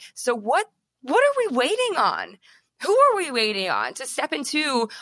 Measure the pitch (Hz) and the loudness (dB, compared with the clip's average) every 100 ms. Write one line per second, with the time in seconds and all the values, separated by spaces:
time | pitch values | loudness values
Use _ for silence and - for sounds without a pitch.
0 | - - 247 233 208 339 427 _ _ _ | -20 -6 -4 -2 0 0 0 _ _ _
1 | 254 392 571 554 440 254 262 453 494 330 | 0 4 4 2 0 0 0 0 0 2
2 | 196 82 87 196 _ _ _ - 554 480 | 0 0 -8 -14 _ _ _ -8 2 4
3 | 571 403 320 240 214 196 185 104 117 - | 6 4 0 -2 0 -2 -2 -2 -2 -6
4 | 262 - 294 311 254 302 302 247 220 - | -8 -6 -4 -4 -4 -4 0 0 -2 -6